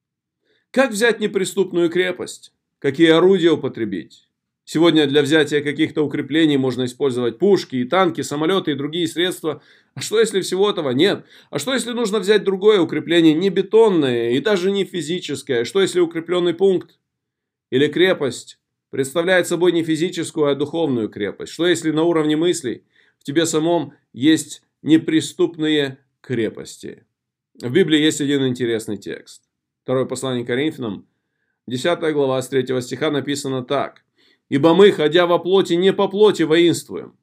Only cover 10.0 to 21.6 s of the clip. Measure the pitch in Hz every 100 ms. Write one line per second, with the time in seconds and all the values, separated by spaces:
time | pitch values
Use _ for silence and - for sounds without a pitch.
10 | - 214 214 196 165 185 202 180 143 127
11 | 190 147 - - _ 143 254 262 240 233
12 | 220 214 185 214 180 190 214 202 147 147
13 | 156 170 160 156 196 180 190 214 220 170
14 | 135 120 117 131 220 196 185 202 190 180
15 | 147 180 - 135 - - 120 196 190 180
16 | 165 160 165 180 175 165 196 180 - _
17 | _ _ _ _ _ _ - 127 147 160
18 | 185 180 135 - - - _ _ _ -
19 | 135 170 175 185 170 165 180 170 160 151
20 | 180 170 151 160 143 135 143 165 151 120
21 | 104 - 98 - - -